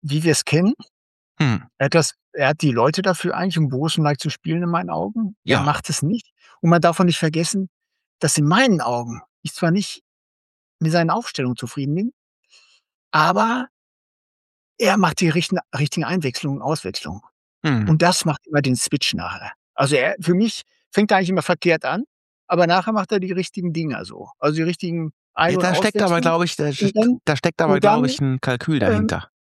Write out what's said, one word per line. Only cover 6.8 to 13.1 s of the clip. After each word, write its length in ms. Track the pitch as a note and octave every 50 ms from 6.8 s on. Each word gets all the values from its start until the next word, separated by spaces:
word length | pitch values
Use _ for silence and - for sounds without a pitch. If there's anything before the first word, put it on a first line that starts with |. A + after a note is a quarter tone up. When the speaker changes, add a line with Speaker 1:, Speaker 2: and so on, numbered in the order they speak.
Speaker 1:
darf 180 | D#3+ E3+ E3 -
auch 40 | F#3+
nicht 140 | F3 E3 -
vergessen, 500 | - D#3+ D#3 D#3+ E3+ - - G3 F#3+ F3+ _ _ _ _ _ _ _ _ _ _
dass 160 | - D3 - E3
in 80 | D3
meinen 340 | D3 E3+ G#3+ C4+ C4 G3 D#3
Augen 400 | B2 A#2 B2 A#2+ A#2+ A#2+ A#2 - - _ _ _
ich 100 | _ D#3+ -
zwar 160 | - - E3
nicht 320 | E3 G#3 G3 - - - _ _ _ _ _ _ _ _ _ _ _ _ _ _ _ _
mit 120 | E3 D#3+
seinen 180 | D#3+ E3+ E3 D#3+
Aufstellungen 460 | E3 A3+ A#3+ - - - C3+ B2 B2
zufrieden 380 | - - A#2+ - - C#3 C#3+ D3
bin, 180 | F3 G#3 B3 - _ _ _ _ _ _ _ _ _ _ _ _ _ _ _ _ _ _ _